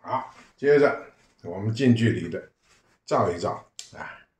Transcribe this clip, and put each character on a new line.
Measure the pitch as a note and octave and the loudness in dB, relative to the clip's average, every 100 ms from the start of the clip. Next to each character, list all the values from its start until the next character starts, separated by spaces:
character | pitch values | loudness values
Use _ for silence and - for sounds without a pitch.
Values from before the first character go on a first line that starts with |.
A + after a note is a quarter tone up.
好， | - - - - - _ | -4 -6 -6 -18 -20 _
接 | C#3 D3 | 4 6
着 | C#3 - - _ _ _ | 4 0 -12 _ _ _
我 | - F2+ | -14 -6
们 | G#2+ | -4
近 | A#2 C3 | 0 4
距 | A2+ A2+ | 4 2
离 | F2 E2 | 0 -6
的 | F2+ - _ _ _ _ _ - | -10 -14 _ _ _ _ _ -4
照 | C#3+ G2 | 0 0
一 | F2 | -2
照 | F#2 - - - - - | -6 -8 -14 -20 -20 -16
啊 | - - _ | -16 -18 _